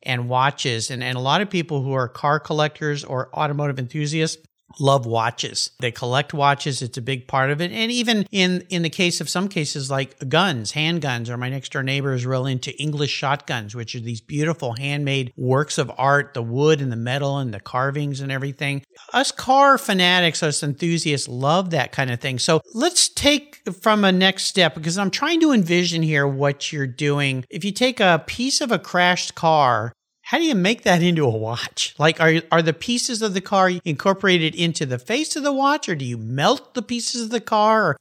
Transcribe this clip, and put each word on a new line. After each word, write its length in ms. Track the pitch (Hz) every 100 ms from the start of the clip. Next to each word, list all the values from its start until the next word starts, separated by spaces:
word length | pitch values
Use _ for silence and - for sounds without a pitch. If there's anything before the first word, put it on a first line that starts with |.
and 260 | - 127 120
watches, 600 | 127 139 143 135 113 110
and, 100 | 123
and 120 | 123 127
a 40 |
lot 200 | 131 165
of 80 | 208
people 320 | 185 156 143
who 120 | 131
are 160 | 131 127
car 320 | - 147 151
collectors 640 | - 151 151 - 151 143
or 240 | - 131 131
automotive 460 | - 151 143 147 135
enthusiasts 640 | 123 151 147 160 156 - _ _ _ -
love 260 | 135 139 117
watches. 640 | 113 113 - 123 - - -
They 140 | 127
collect 420 | - 123 127 147
watches. 480 | 151 143 139 151 127
It's 160 | 120 -
a 40 |
big 260 | 120 131 120
part 220 | 135 131
of 100 | 147
it. 100 | 175
And 200 | 220 226
even 360 | 240 233 214 196
in, 300 | 202 180 180 -
in 140 | 180
the 80 | 165
case 300 | - 175 170
of 80 | 156
some 160 | 180 196
cases 440 | 180 147 151 135
like 360 | 135 131 - 135
guns, 440 | 151 190 127 104
handguns, 560 | 151 156 170 143 120 117
or 60 | 120
my 120 | 127
next 240 | 135 -
door 120 | 143
neighbor 280 | 131 139 139
is 140 | 127 123
real 200 | 131 135
into 300 | 127 135 -
English 340 | 151 147 143
shotguns, 640 | - 139 143 - 127 104 120
which 180 | 110
are 60 | 127
these 200 | 113 113
beautiful 540 | - 147 151 151 127 113
handmade 560 | 139 143 143 135 127 -
works 420 | 127 131 151 -
of 120 | 120 -
art, 380 | 135 143 -
the 80 | 127
wood 380 | 117 123 151 151
and 80 | 135
the 60 | 117
metal 420 | 117 139 143 139
and 160 | 127
the 60 | 101
carvings 600 | - 123 135 139 143 135
and 120 | 139
everything. 500 | 135 139 131 139 139 - - -
Us 160 | 247 269
car 480 | - - 269 277 269
fanatics, 640 | - 190 180 180 170 -
us 220 | 160 143
enthusiasts 640 | 147 131 170 165 156 139 -
love 420 | 123 139 175 185
that 220 | 160 120
kind 180 | - 131
of 80 | 120
thing. 200 | 139 127
So 200 | - 160 -
let's 340 | 220 330 349 -
take 540 | - 285 294 - - - 175
from 240 | 226 214
a 60 | 196
next 320 | 185 190 185
step, 300 | - 190 165
because 240 | 160 160 185
I'm 140 | 190
trying 280 | - 294 339
to 120 | 311
envision 500 | 247 170 175 175 165
here 240 | 160 151 143
what 460 | 135 143 139 -
you're 140 | 151 135
doing. 560 | 123 147 143 139 131 123
If 140 | -
you 60 | 196
take 300 | 202 254 247
a 220 | 190 160 -
piece 340 | - 254 -
of 120 | 277
a 80 | 196
crashed 560 | - 180 180 175 - -
car, 560 | 165 156 131 113 117 - _ _
how 160 | - 311
do 60 |
you 120 | 330 214
make 260 | 180 240
that 200 | 208 175
into 220 | 175 165
a 60 | 139
watch? 640 | 110 110 117 - - - -
Like, 200 | 151 160
are, 220 | 160 160 -
are 100 | 170
the 120 | 160
pieces 500 | 160 - 240 - 220
of 100 | 220
the 80 | 190
car 300 | 185 196 185 180
incorporated 720 | 175 143 196 190 196 180 160 165
into 280 | 170 156
the 140 | 139 123
face 380 | - 247 311 320
of 80 |
the 80 | 285
watch, 360 | 269 277 302 -
or 60 |
do 100 | 160
you 140 | 127 120
melt 560 | 110 131 175 277 -
the 80 | 247
pieces 400 | - 240 226 240
of 80 | 220
the 100 | 233
car, 440 | - 220 214 220 185
or 60 | 135